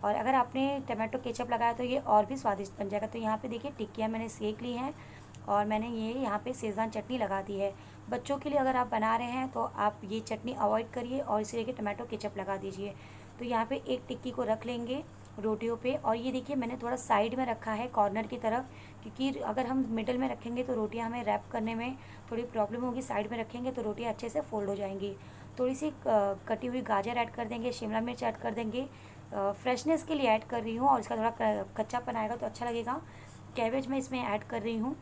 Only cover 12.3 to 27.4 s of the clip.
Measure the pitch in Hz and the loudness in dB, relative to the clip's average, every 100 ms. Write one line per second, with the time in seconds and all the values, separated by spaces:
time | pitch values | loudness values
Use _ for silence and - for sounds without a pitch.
12.3 | 196 190 196 196 190 202 196 - - - | -4 -2 -2 -4 -4 -6 -8 -14 -16 -16
13.3 | - 247 226 226 269 - 254 - 247 254 | -8 0 2 2 -2 0 -2 -2 -6 -4
14.3 | 247 240 220 226 240 240 269 320 - - | -2 0 0 0 -4 -2 -4 -4 -14 -14
15.3 | - 214 214 226 233 247 294 - 226 247 | -4 0 0 0 0 0 2 2 2 2
16.3 | 254 254 277 233 247 233 247 - 214 220 | -2 0 0 0 -2 -2 -2 4 6 6
17.3 | 254 254 226 - 214 247 240 202 208 214 | 2 0 0 -2 -2 0 4 4 4 -2
18.3 | 240 226 233 269 - - - 220 - 269 | 0 2 2 -2 -12 -16 -14 -14 -2 0
19.3 | 277 - 220 247 262 226 226 220 247 262 | 0 0 0 2 2 2 2 0 2 0
20.3 | 233 233 240 254 247 214 226 226 240 208 | -2 -4 -2 0 2 0 0 -2 -2 0
21.3 | 208 - 233 220 226 233 269 - - - | 0 0 -2 0 0 -4 -6 -12 -16 -6
22.3 | 226 240 226 208 233 254 240 262 208 214 | -4 -2 0 0 2 -2 -2 -2 0 0
23.3 | 233 220 240 247 254 214 202 233 214 233 | -2 -4 -2 -2 -2 -2 -2 -2 -2 -2
24.3 | 294 294 214 202 202 196 196 202 196 - | -2 -2 -2 0 0 -2 -2 -4 -6 -12
25.3 | - - - 254 262 302 294 - 220 202 | -16 -14 0 0 2 -2 -2 4 6 6
26.3 | 196 - 220 247 247 226 202 196 240 233 | 0 -2 -2 0 -2 2 2 2 0 0
27.3 | - | -2